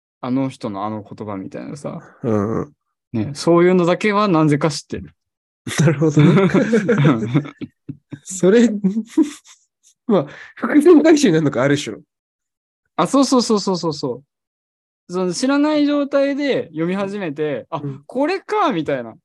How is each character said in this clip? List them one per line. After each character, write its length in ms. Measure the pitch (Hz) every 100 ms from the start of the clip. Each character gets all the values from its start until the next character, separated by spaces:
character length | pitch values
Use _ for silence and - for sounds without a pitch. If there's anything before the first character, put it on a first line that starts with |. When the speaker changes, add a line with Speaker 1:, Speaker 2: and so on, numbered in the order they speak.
| _ _
Speaker 1:
あ 100 | 127
の 180 | 131 135
人 220 | - 117
の 140 | 98
あ 60 | 104
の 120 | 107
言 240 | 107 92 107
葉 100 | 98
み 140 | 95
た 100 | -
い 60 | 127
な 100 | 143
さ。 240 | 143 165 - _
Speaker 2:
う 80 | 123
ん 300 | 107 101 98
う 20 | 92
ん。 60 | _ _ _ _
Speaker 1:
ね、 180 | 113 107
そ 240 | 143 - 170
う 60 |
い 60 | 180
う 40 |
の 100 | 185
だ 120 | 170 180
け 160 | 214
は 160 | 202 214
な 180 | 156 156
ぜ 120 | 147
か 120 | 165
知 140 | 143
っ 20 | -
て 120 | 104
る。 160 | 87 _ _ _ _ _ -
Speaker 2:
<laughs> 140 | -
な 60 | 160
る 100 | 147
ほ 120 | 160
ど 120 | 147
ね。 260 | 147 170 190 190 220 226 202 208 147 117 110 131
Speaker 1:
<laughs> 80 | 147 - - _ - - _ -
Speaker 2:
そ 280 | - 185 180
れ、 180 | 226 233
<laughs> 1400 | 208 190 214 214 - 294 - _ _ _ _ _ _ -
ま 120 | 196
あ、 80 | 147 - -
伏 280 | - 233 294
線 200 | 302 311
回 160 | 320 302
収 100 | 240
に 40 |
な 80 | 160
る 40 |
の 60 | 151
か、 120 | 113
あ 60 | 135
る 80 | 143
種 200 | 120 101
の。 60 | - _ _ _ _ _ _ _ _ -
Speaker 1:
あ、 100 | 170
そ 140 | 277
う 40 |
そ 140 | 262 254
う 40 |
そ 140 | 226 214
う 40 |
そ 120 | 196
う 40 | 180
そ 120 | 165
う 20 |
そ 300 | 147 139 120 - _ _ _ _ _ _ _ -
う。 40 |
そ 140 | 180 185
の 60 |
知 140 | 170 262
ら 120 | 285
な 160 | 294
い 120 | 302 294
状 200 | 294 277
態 280 | 285 277
で 320 | 277 285 175 139
読 180 | 156 170
み 80 | 196
始 220 | 196 208
め 140 | 175
て、 340 | 143 151 127 -
Speaker 2:
う 60 | 160
ん。 20 |
Speaker 1:
あ、 20 |
Speaker 2:
う 40 | 143
ん。 160 | 135 -
Speaker 1:
こ 200 | 240 294
れ 140 | 381
か、 320 | - 415 349
み 120 | 175
た 140 | 151 135
い 60 |
な。 100 | 113 -